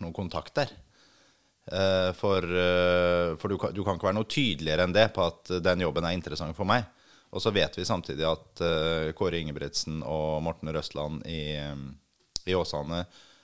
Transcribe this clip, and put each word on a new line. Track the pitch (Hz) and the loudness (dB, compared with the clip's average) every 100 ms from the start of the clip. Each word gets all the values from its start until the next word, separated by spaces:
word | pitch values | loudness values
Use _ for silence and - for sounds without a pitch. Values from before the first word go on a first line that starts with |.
| 85 | -8
noen | 82 | -6
kontakt | 90 82 - - | -6 -6 -4 -2
der. | 139 - - _ _ _ _ _ _ _ | -2 -6 -20 _ _ _ _ _ _ _
Eh, | - 92 95 95 92 87 | -6 0 4 4 2 0
for, | 104 95 | 2 2
eh, | 87 90 90 90 90 87 87 87 87 80 | 2 2 4 6 6 4 4 4 2 -2
for | 101 | -2
du | 98 | -2
kan, | 78 | -2
du | 92 98 | -2 -2
kan | 85 | 0
ikke | 98 | 0
være | 104 | 0
noe | 113 | -2
tydeligere | - 127 76 78 78 | 0 0 0 0 2
enn | 90 | 4
det | 92 110 - | 6 4 4
på | |
at | 85 - - 90 | -2 -2 -4 0
den | 87 90 | 2 2
jobben | 87 73 85 | 2 0 -2
er | |
interessant | 90 80 76 78 80 | -4 -4 -6 -6 -4
for | 98 | 2
meg. | 120 107 _ _ - _ | 2 0 _ _ -20 _
Og | 95 | -2
så | 113 101 | 2 4
vet | 76 - | 2 0
vi | 92 | -2
samtidig | 87 - 69 80 | -2 -2 -2 0
at, | 80 - - | 0 -4 -2
eh, | 85 80 80 82 78 78 | 0 2 2 0 -2 -2
Kåre | 92 85 | -2 -2
Ingebrigtsen | 78 73 71 - - 78 | -4 -6 -4 -4 -4 -6
og | 62 78 78 78 | -4 -2 -2 -2
Morten | 82 80 76 80 | -4 -6 -4 -4
Røsland | - 73 76 76 - | -4 -6 -6 -6 -6
i, | 80 76 76 | -6 -6 -6
eh, | 73 71 67 71 _ _ _ - - | -6 -10 -12 -16 _ _ _ -8 -2
i | |
Åsane | 92 82 73 73 85 87 - - _ | 0 0 -4 -4 -6 -6 -12 -20 _